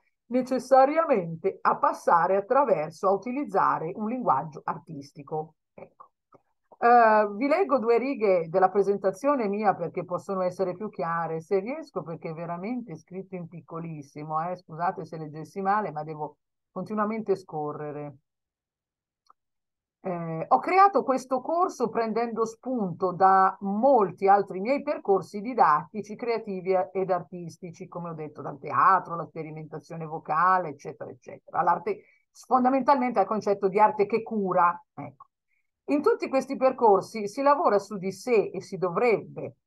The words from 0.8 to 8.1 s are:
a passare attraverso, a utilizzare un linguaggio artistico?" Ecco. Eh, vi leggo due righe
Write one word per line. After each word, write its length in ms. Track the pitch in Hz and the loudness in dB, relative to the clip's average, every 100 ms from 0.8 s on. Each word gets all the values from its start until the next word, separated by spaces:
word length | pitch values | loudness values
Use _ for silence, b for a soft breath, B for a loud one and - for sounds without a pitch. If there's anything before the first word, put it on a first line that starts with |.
| 269 311 320 240 170 165 190 - | 8 4 2 2 0 -4 -4 -2
a 180 | - 226 | 0 2
passare 600 | 285 302 - 175 175 196 | 0 0 4 4 4 2
attraverso, 720 | 196 254 269 175 156 - 196 | 2 2 4 2 0 -2 0
a 40 | |
utilizzare 800 | 196 247 254 254 185 147 139 156 190 | 0 -2 -6 -2 2 2 0 -4 -6
un 120 | 214 | -6
linguaggio 540 | 254 185 135 156 147 | -4 0 0 -2 -10
artistico?" 920 | - 160 - 151 139 - 143 156 156 _ _ | -10 -10 -10 -16 -16 -18 -10 -8 -8 _ _
Ecco. 360 | - - _ - _ _ _ _ _ _ - | -20 -20 _ -20 _ _ _ _ _ _ 0
Eh, 460 | 240 240 220 214 214 202 | 6 8 8 6 2 0
vi 120 | 269 | 0
leggo 300 | 320 381 262 | 2 2 2
due 220 | 220 233 | 2 2
righe 480 | 254 | 2